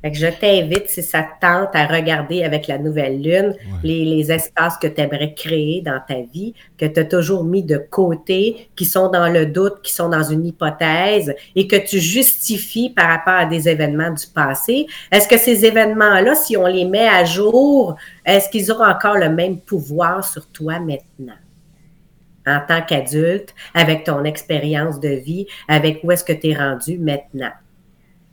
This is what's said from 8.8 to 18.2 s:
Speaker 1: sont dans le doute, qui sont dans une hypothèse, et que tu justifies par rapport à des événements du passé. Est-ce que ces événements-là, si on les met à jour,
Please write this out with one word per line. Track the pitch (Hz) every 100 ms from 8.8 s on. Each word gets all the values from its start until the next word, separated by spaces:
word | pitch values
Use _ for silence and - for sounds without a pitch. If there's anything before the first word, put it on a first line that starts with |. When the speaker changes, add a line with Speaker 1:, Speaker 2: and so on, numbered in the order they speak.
| 180
Speaker 1:
sont | 190 185
dans | 185 170
le | 170 156
doute, | 156 196 196
qui | -
sont | - 170
dans | 160
une | 151 156 170
hypothèse, | 165 156 147 160 160 190 208 151 139 - 185
et | 196
que | 202
tu | 196 196
justifies | 165 220 269 - - 208 - 226 247
par | 208 165
rapport | 165 185
à | 185 160
des | 165 156
événements | 156 151 147 165
du | 156 -
passé. | - 139 135 - 254 302 - -
Est-ce | 202 202
que | 233
ces | 247 226 226
événements-là, | 220 214 214 208 190 208 302
si | - 214
on | 180
les | 185 180
met | 202 226
à | 190 170
jour, | 175 208 233 285 285 196 156 - -